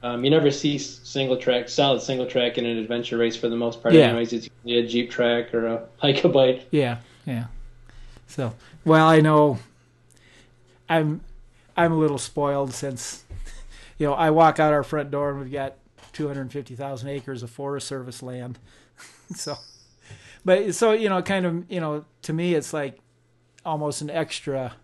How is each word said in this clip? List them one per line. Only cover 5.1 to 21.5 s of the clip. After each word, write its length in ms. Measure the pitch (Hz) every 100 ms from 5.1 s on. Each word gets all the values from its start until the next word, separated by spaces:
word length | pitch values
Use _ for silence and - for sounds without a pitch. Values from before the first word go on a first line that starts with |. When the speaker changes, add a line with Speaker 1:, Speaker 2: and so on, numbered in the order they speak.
Speaker 1:
track 420 | - 120 120 120
or 140 | 117 113
a 160 | 113 -
<laughs> 60 | _
hike 260 | 147 131 180
a 40 |
bike. 380 | 143 131 127 -
Speaker 2:
Yeah, 260 | 151 131 120 - - -
yeah. 200 | 120 117 - - - - - - - _
So, 260 | - 123 - - -
well, 240 | - 156 160
I 140 | 160
know 380 | 156 151 147 127 - _ _ _ _ _ _ _ _ _ _ _ _
I'm, 320 | 165 156 156 - - - _ _ -
I'm 160 | 170
a 40 | 165
little 200 | 156 143
spoiled 560 | - - 143 143 139
since, 500 | 117 139 123 - - _ - - - - - - -
you 100 | 147
know, 60 |
I 180 | 139 160
walk 280 | 156 160 151
out 140 | 156
our 100 | 151
front 280 | 139 156 143
door 180 | 143 143
and 100 | 139
we've 120 | 131
got 240 | 139 139 139 _ _ -
two 140 | - 151
hundred 240 | 139 127
fifty 240 | 143 135 123
thousand 340 | 139 135 135
acres 340 | 139 135 131
of 60 | 117
Forest 380 | 117 139 139 -
Service 340 | 135 127 117
land. 360 | 127 127 123 120 - _ _ _
<laughs> 380 | - - _ 175
So, 220 | - 143 - - _ _ - - - -
but 300 | 180 185 208 170
so, 160 | 226
you 160 | 220 214
know, 140 | 185
kind 240 | 175 196
of, 260 | 180